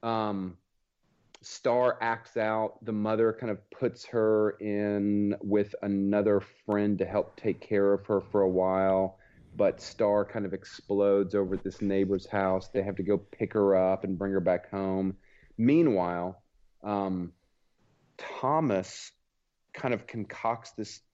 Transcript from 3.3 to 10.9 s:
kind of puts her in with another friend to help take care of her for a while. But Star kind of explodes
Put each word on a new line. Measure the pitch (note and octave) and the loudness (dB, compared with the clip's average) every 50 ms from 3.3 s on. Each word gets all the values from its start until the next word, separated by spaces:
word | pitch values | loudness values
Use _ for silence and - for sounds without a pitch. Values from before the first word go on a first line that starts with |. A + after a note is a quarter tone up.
| A2 - | 2 0
kind | - A#2 | -4 -6
of | G#2 G2 - _ | -6 -6 -8 _
puts | - - - A#2+ - - - | -10 -4 -4 -4 -4 -4 -18
her | - - A#2 A2 A2 A2 G#2+ G#2+ G#2+ - - | -6 -2 0 2 4 4 4 2 2 0 -2
in | - G#2+ G2+ G#2 G#2 G#2 G#2 G2+ G2+ G2+ G#2 G2+ G#2 G2+ G2+ - | -6 -4 -2 -2 0 0 0 0 0 2 2 2 2 0 -2 -2
with | - G#2 G2 G#2 G2+ G2 - - - | -2 0 2 2 2 0 -4 -6 -4
another | G2+ G2+ G2 G2 G2 G2+ G#2 G2+ G#2+ G2+ G2 G2 - - _ _ | -2 0 0 0 2 2 2 4 4 2 2 0 -4 -20 _ _
friend | - G#2 G#2 G#2 G#2 G#2 F2+ | -2 0 0 2 0 0 0
to | F#2+ | -2
help | F#2 G2 G#2 F2+ - - - | -2 0 -2 -2 -2 -6 -8
take | - A2 F#2 - | -4 -4 -4 -4
care | - - G#2+ G2+ G2 G2 G2+ | -6 -2 0 2 4 4 2
of | G2 G2 - | 2 0 0
her | G#2+ G2 | 0 0
for | F#2+ G2+ - G#2 | 0 0 0 2
a | G2 F#2+ | 2 4
while. | F#2 F#2 F#2 F#2+ F#2+ F#2+ F#2+ F#2+ F#2+ F#2+ F#2+ F#2 F#2 _ _ _ _ - - - - | 4 2 2 2 2 2 2 4 4 2 2 0 -4 _ _ _ _ -20 -20 -20 -4
But | - G#2 G2 - - | 0 2 2 2 0
Star | - - - - A2+ G#2 G2+ G#2 G2+ | -10 -18 -4 0 2 2 4 2 0
kind | G2+ - A#2 G#2 | 0 -4 -6 -6
of | F#2+ E2+ | -6 -6
explodes | F#2+ - - - - - _ | -8 -10 -12 -20 -20 -8 _